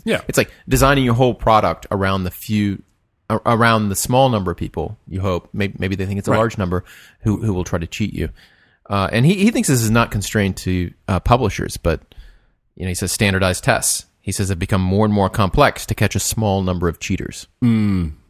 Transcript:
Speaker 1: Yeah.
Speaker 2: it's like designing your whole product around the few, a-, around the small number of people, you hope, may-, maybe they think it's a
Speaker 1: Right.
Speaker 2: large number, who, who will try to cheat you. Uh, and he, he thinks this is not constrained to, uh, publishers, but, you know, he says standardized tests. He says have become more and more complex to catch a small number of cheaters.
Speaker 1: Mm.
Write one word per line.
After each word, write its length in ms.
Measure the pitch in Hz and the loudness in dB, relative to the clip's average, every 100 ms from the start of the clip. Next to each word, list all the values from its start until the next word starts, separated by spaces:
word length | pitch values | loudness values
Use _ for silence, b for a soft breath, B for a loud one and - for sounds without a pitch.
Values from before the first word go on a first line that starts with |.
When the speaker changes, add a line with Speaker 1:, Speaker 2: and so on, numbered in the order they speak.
| 220 | -2
Speaker 1:
Yeah. 160 | 214 - | -4 -2
Speaker 2:
it's 100 | - | -2
like 140 | - B B | -2 B B
designing 360 | 131 135 143 127 | 2 4 4 2
your 100 | 117 | 2
whole 180 | 127 | 2
product 540 | 107 120 110 98 80 - | 2 2 4 4 -2 -4
around 340 | 101 95 98 | -2 0 0
the 80 | 90 | -4
few, 520 | - - 107 104 95 - _ _ _ - | -8 -4 0 0 -2 -10 _ _ _ -6
a-, 100 | 110 - | -4 0
around 420 | 113 117 113 104 | 2 4 2 0
the 60 | 95 | -2
small 340 | - 123 135 | 0 2 2
number 220 | 113 90 | 2 -2
of 60 | 85 | -4
people, 400 | - - 78 - - | -6 -6 -8 -10 -12
you 140 | 92 | -6
hope, 280 | 95 87 - | -2 -2 -4
may-, 200 | - 98 - | -4 -4 -4
maybe 160 | 92 95 | -4 -2
they 100 | 95 | -4
think 140 | 98 | -4
it's 80 | 113 | 0
a 40 | |
Speaker 1:
Right. 60 | 110 | 2
Speaker 2:
large 200 | 113 - | 2 0
number, 240 | 90 90 - B B B | -2 -2 -6 B B B
who, 160 | 110 95 | -2 0
who 140 | 110 | 0
will 100 | 92 | -2
try 160 | 87 90 | -2 -4
to 80 | 82 | -6
cheat 260 | - 104 | -6 -6
you. 160 | - 76 - b b b b - | -4 -6 -8 b b b b -4
Uh, 200 | 101 92 | -2 0
and 140 | 113 139 | 2 4
he, 100 | 202 | 4
he 140 | 208 | 2
thinks 160 | 247 214 | 2 0
this 120 | 131 | 0
is 80 | 110 | 2
not 200 | 117 117 | 2 2
constrained 440 | 104 - 110 98 92 | -2 -2 0 0 -2
to, 360 | - 92 90 - - | -2 -2 -4 -6 -2
uh, 120 | 92 | 0
publishers, 580 | - 120 110 - - - | 2 2 2 -2 -6 -4
but, 240 | 85 78 - b b b b b _ - | -2 -2 -4 b b b b b _ -10
you 80 | |
know, 60 | 92 | -6
he 60 | 90 | -4
says 160 | 92 | -4
standardized 520 | - 104 95 95 92 | 0 2 2 2 0
tests. 420 | - 120 - - - _ | 0 0 0 -4 -8 _
He 100 | - | -8
says 160 | 95 95 | -4 -2
have 100 | 90 | -2
become 220 | 92 98 | 0 0
more 220 | 92 98 107 | 2 2 2
and 80 | |
more 160 | 104 95 | 2 2
complex 560 | - 95 143 131 - - | 2 0 4 2 2 -6
to 80 | - | -2
catch 200 | 104 98 | 0 0
a 40 | |
small 420 | - - 107 98 | -4 -2 0 0
number 260 | 92 90 87 | 0 -2 -2
of 120 | 78 | -4
cheaters. 480 | - 95 - - - - | -6 -6 -6 -12 -18 -2
Speaker 1:
Mm. 500 | 120 113 104 95 82 76 _ | 2 2 2 0 -2 -6 _